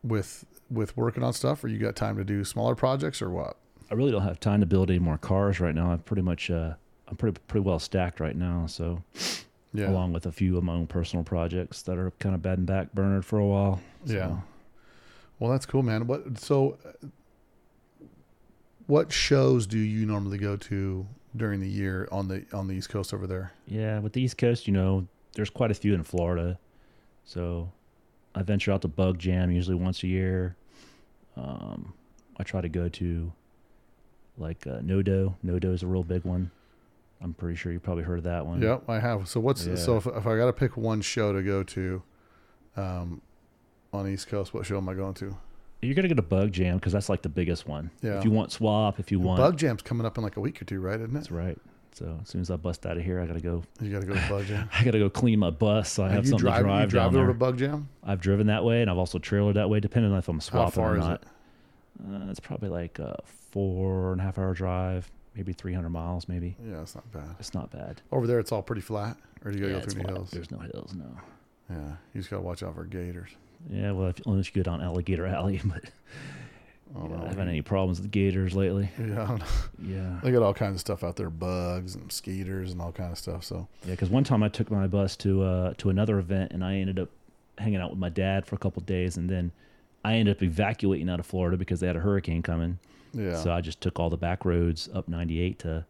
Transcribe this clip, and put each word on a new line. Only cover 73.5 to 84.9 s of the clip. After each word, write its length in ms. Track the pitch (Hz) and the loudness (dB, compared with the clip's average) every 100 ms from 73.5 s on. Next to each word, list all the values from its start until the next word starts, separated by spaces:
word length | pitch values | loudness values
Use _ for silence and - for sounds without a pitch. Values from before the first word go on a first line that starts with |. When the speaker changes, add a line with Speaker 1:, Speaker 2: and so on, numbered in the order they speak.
| _ 170 | _ -8
Speaker 2:
Yeah, 220 | 98 101 | -4 -2
well, 160 | 95 95 | 0 0
if, 120 | 87 - | -2 0
unless 280 | 98 95 | 2 2
you 80 | 98 | 0
go 80 | 90 | 0
down 120 | 85 | -2
Alligator 420 | 87 90 87 92 92 | -2 -2 0 -2 0
Alley, 360 | 95 - 196 | 0 0 0
<laughs> 20 | |
but 200 | 101 82 - - - - - - - - - - - | -2 -4 -12 -20 -20 -16 -16 -16 -18 -20 -20 -20 -16
Speaker 1:
Oh, 80 | - | -12
Speaker 2:
yeah, 140 | 80 85 | -8 -8
Speaker 1:
no. 0 | |
Speaker 2:
I 40 | |
haven't 140 | 85 95 | -6 -4
had 100 | 90 | -2
any 140 | 82 | -2
problems 380 | - 98 95 87 | 0 2 2 0
with 120 | 101 | 0
gators 420 | 101 98 95 95 | 2 4 4 0
lately. 340 | 95 95 98 98 - | 2 2 2 -2 -4
Speaker 1:
Yeah, 280 | 110 104 | -4 -2
I 20 | 104 | -2
don't 120 | 117 | -4
know. 60 | - - - - | 0 0 0 -8
Speaker 2:
Yeah. 380 | - 95 92 90 | -8 -4 -4 -2
Speaker 1:
They 80 | 131 | 4
got 120 | 123 | 6
all 100 | 104 | 6
kinds 200 | 98 104 95 | 4 0 -2
of 40 | |
stuff 220 | - 98 | -4 -4
out 140 | 90 85 | -4 -4
there, 120 | 92 | -6
bugs 640 | 80 90 90 87 90 92 92 | -4 -2 -2 -2 -4 -6 -10
and 80 | 80 | -10
mosquitoes 640 | - - 95 92 95 92 | -10 -6 -6 -4 -4 -6
and 100 | 90 | -6
all 120 | 85 | -6
kind 180 | 85 90 | -6 -6
of 80 | 85 | -6
stuff, 240 | - 85 | -8 -8
so. 240 | - 90 - - | -6 -8 -8 -12
Speaker 2:
Yeah, 120 | 90 90 | -8 -2
'cause 120 | 95 | 2
one 140 | 120 | 4
time 220 | 139 120 | 4 4
I 40 | 107 | 4
took 220 | - 110 | 2 0
my 160 | 104 | 2
bus 300 | 95 | 2